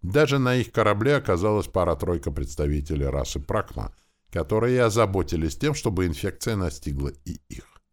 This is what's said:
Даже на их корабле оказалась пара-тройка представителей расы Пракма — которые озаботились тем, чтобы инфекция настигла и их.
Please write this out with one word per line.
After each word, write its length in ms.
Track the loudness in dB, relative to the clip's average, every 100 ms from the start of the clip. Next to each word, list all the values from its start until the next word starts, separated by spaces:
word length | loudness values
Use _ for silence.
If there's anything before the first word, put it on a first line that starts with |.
Даже 360 | 0 2 4 4
на 180 | 2 2
их 160 | 0
корабле 440 | 2 2 4 4 2
оказалась 520 | 2 2 2 2 0
пара-тройка 600 | 0 0 0 0 -2 -2
представителей 760 | -6 -6 -2 0 0 -2 -2 -2
расы 340 | -2 -4 -6
Пракма — 540 | -4 -4 -4 -8 -10 -12 _ _ _
которые 520 | -6 -2 0 2 4
озаботились 760 | 4 4 2 2 0 0 -2 -2
тем, 180 | -2
чтобы 320 | -2 -2 0 0
инфекция 500 | 0 -6 -4 -4 -2
настигла 560 | -2 -4 -8 -6 -6 -8
и 160 | -12 -14 _
их. 340 | -18 -18 -20 _